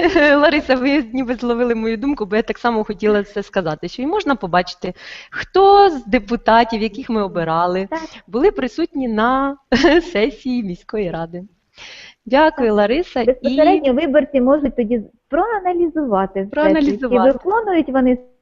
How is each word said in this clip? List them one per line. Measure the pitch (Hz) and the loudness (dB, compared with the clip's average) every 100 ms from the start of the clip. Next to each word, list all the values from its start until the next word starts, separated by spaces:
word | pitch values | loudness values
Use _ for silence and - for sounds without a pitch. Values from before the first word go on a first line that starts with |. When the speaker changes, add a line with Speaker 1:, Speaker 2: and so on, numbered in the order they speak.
| 349 349 294 285 | 2 4 4 4
Speaker 1:
<laughs> | |
Лариса, | 302 302 - | 4 2 0
ви | 262 262 285 226 | 0 0 0 -2
ніби | 254 240 | -6 -4
зловили | 247 240 233 247 | -4 -2 -2 -2
мою | 226 226 220 | -2 -4 -4
думку, | 277 294 202 | -4 -6 -4
бо | 214 | -4
я | |
так | 220 - | -4 -4
само | 240 226 | -2 -2
хотіла | 214 208 214 208 | -4 -2 0 0
це | 202 202 | -2 -8
сказати, | 196 196 160 156 175 | -6 -4 -4 -6 -8
що | - | -6
і | 269 | -4
можна | 415 320 277 | -2 -2 -4
побачити, | 180 175 185 - 185 - - - - | -2 -2 -2 -8 -12 -12 -16 -20 -14
хто | - - 370 392 403 392 | -14 -4 2 6 6 6
з | 285 220 | 2 -2
депутатів, | 247 202 233 - 226 240 220 | -2 -2 -4 2 4 2 -2
яких | 220 202 262 | -4 -6 -6
ми | 226 | -4
обирали, | 196 170 160 165 180 185 196 | -4 -4 -2 -2 0 -2 -4
Speaker 2:
Так. | 320 320 - - | -8 -10 -18 -8
Speaker 1:
були | 220 381 | 0 0
присутні | - 247 - 339 294 247 | 0 -6 -4 -6 -4 -4
на | 214 233 262 277 277 - 240 | 0 0 0 -2 -6 -2 2
<laughs> | 269 330 339 | 4 2 0
сесії | 202 220 - 254 247 | -2 -2 -4 -6 -6
міської | 202 180 _ 220 185 | -6 -10 _ -6 -6
ради. | 160 165 175 190 _ _ - - - - _ 220 | -6 -8 -12 -16 _ _ -20 -20 -20 -20 _ -2
Дякую, | 262 311 320 233 | 2 2 2 0
Лариса. | 208 208 285 359 262 | 2 2 0 -2 -2
І | 233 | 0
Speaker 2:
Безпосередньо | 262 247 269 302 381 285 | 0 0 2 4 4 2
виборці | 247 320 285 294 269 | 0 2 2 2 0
можуть | 247 294 285 - | 2 2 0 -2
тоді | 214 240 190 _ - | -2 -2 -6 _ -6
проаналізувати | 285 440 427 370 349 339 311 269 190 190 196 | -2 -2 -2 -2 -2 -2 -2 -2 0 -2 -4
все-таки, | 196 | -6
Speaker 1:
Проаналізувати. | 294 302 311 285 233 254 247 269 | 0 0 2 0 -2 0 2 2
Speaker 2:
чи | 262 | 2
виконують | 359 440 427 339 285 | 0 -2 0 -2 0
вони | 262 254 247 - _ | 0 2 0 -4 _